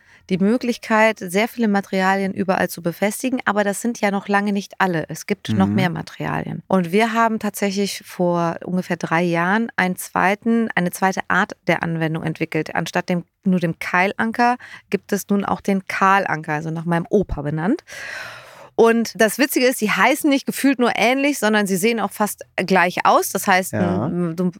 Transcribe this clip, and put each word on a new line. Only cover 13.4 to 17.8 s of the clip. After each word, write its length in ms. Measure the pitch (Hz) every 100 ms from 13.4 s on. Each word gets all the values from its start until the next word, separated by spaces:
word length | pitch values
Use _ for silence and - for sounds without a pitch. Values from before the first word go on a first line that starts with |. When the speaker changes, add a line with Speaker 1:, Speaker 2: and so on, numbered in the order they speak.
Speaker 1:
nur 160 | 190 185
dem 180 | 170 160
Keilanker 800 | - 180 190 - 226 226 240 247 - - -
gibt 240 | 202 -
es 160 | 196 -
nun 160 | 202 196
auch 160 | 185
den 240 | - 196 -
Kahlanker, 680 | - 190 196 - 156 156
also 180 | 151 160
nach 140 | 160 165
meinem 200 | 170 185
Opa 320 | 208 185 -
benannt. 400 | 143 156 175 349